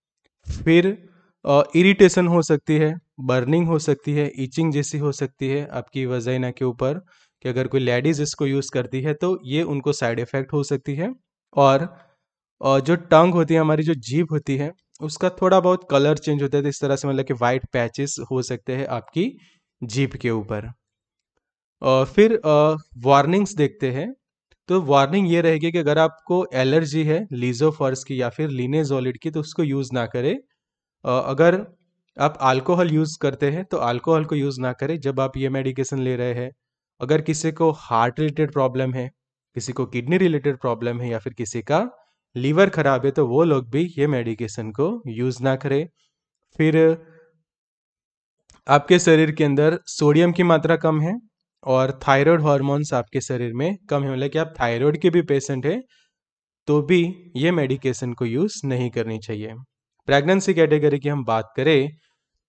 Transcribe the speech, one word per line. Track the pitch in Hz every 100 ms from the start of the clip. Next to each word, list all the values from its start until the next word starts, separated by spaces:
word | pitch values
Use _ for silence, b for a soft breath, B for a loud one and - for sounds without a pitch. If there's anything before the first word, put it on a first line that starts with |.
| _ _ _ _ - - 160
फिर, | 165 185 214 b b b b 147
अ, | 143 147 165
इरिटेशन | 190 196 190 185 175
हो | 170
सकती | 156 151 - 151
है, | 156 170 - -
बर्निंग | 131 127 123 165 165
हो | 160
सकती | 156 139 -
है, | 147 147 -
इचिंग | 131 165 165
जैसी | 143 143 151
हो | 147
सकती | 135 135 - 135
है | 139 143
आपकी | 127 - 135 127
वजाइना | 127 117 127 127
के | 123 127
ऊपर, | 120 131 165 - b b _
कि | 127
अगर | 123 127
कोई | 139
लेडीज | 123 123 143 147
इसको | 147 - 143
यूज़ | 139 135
करती | 131 123 131
है | 139
तो | 151 180 185 127
ये | 143
उनको | 165 143 147
साइड | 143 120 117
इफेक्ट | 123 139 131
हो | 147
सकती | 139 139 - 139
है। | 196 262 _ _ _
और, | - 139 139 170 b b b _ _ _ _ 135
अ, | 135
जो | 131 175
टंग | 170 156 175
होती | 170 160
है, | 160
हमारी | 156 156
जो | 156
जीभ | 147 117 143 165
होती | 156 143 135
है, | 147 185 _ _
उसका | 151 151 180
थोड़ा | 180 185 190
बहुत | 180 185 -
कलर | 143 147 151
चेंज | - 147
होता | 139 143
है। |
तो | 143
इस | 139
तरह | 143 139
से | 143
मतलब | 135 135
कि |
वाइट | 123 120 131 -
पैचेस | 127 117 - 139 - 135
हो | 131
सकते | 120 123 - 127
हैं | 135
आपकी | 120 - 160 240 - b b _ _
जीभ | 120 120 131
के | - 123
ऊपर। | 110 104 107 113 - _ _ _ _ _ _ _ _ _ _
अ, | - 131
फिर, | 135 - 220 220 156
अ, | 147 151 156 - 127
वार्निंग्स | 123 139 143 190 196 202
देखते | 139 - 131
हैं। | 135 202 269 _ _ _ _ -
तो | 185
वार्निंग | 147 139 135 190 185
ये | 170
रहेगी | 165 160 170
कि | 170
अगर | 147 151
आपको | 160 - - 180 175
एलर्जी | 131 131 156 156 156
है | 156 160 220
Lizoforce | 123 123 120 156 156 135 131
की | - 131
या | 123
फिर | - 156
Linezolid | 131 123 151 147 135 127 127
की | 160
तो | 156
उसको | 151 -
यूज़ | 156 139 131
ना | 127 117
करें। | 123 131 262 - _ _ _ _ _ 131
अ, | 127 -
अगर | 135 170 185 214 _ _ _ _ -
आप | 156 151
अल्कोहल | 131 131 135 175 175
यूज़ | 156 156 -
करते | 143 135 143
हैं | 160 190
तो | 180
अल्कोहल | 120 120 165 160 156
को | 151
यूज़ | 139 127
ना | 127
करें | 127 139 160
जब | 135 131
आप | 135 131
ये | 135
मेडिकेशन | 135 131 131 131 135
ले | 131 123
रहे | 123
हैं। | 120 123 - _ _ _ _
अगर | 123 156
किसी | 156 156 160
को | 156 165
हार्ट | 156 - 117 120 127
रिलेटेड | 151 143 151
प्रॉब्लम | 143 131 123 131
है, | 131 123 - _ _ _ 123
किसी | 117
को | 127 123
किडनी | 120 120 180
रिलेटेड | 180 151 143 131
प्रॉब्लम | 131 113 120 117
है | 123
या | 113
फिर | -
किसी | - 113 120
का | - 156 247 - b b _ 123
लिवर | 135 156 196
ख़राब | 160 139 131 135
है |
तो | 135 131
वो | 131
लोग | 170 139 117
भी | 135 175 151
ये | 143
मेडिकेशन | 131 117 113 113 - 110
को | 110 160 233 147
यूज़ | 113 127 120
ना | 135 131
करें। | 139 135 165 _ _ _ _ _ _ -
फिर | 156 160 160 165 b b b b _ _ _ _ _ _ _ _ _ _ _ _ -
आपके | 139 - 180
शरीर | 175 156 156
के | 156
अंदर | 147 139 151 175 -
सोडियम | - 147 151 175
की | 170
मात्रा | 175 160 160 160
कम | 160 156
है | 160 226 - _ _ _
और | 135 131 131 131 143
थायराइड | 135 143 170
हार्मोन्स | 151 143 139 143 151
आपके | 131 - 135
शरीर | - 127 120
में | 117 160 196 -
कम | 143
है, | 143
मतलब | 131 139
कि | 151
आप | 156 -
थायराइड | 120 117 143 151
के | 180
भी | 175
पेशेंट | 165 139 135 135 139
हैं | 214 254 _ _ _ _ _ _ _ -
तो | 147
भी | 143 180 170 180 - 127
ये | 160
मेडिकेशन | 175 135 135 131 123 123
को | 117 120
यूज़ | 120 202 - 139
नहीं | 123 123
करनी | 120 113 110
चाहिए। | 107 107 110 113 131 _ _ _ -
प्रेगनेंसी | 139 147 190 190
कैटेगरी | 170 156 151 147 143
की | 147
हम | 147 117
बात | 113 110 -
करें | 139 147 143 156 _ _ _ _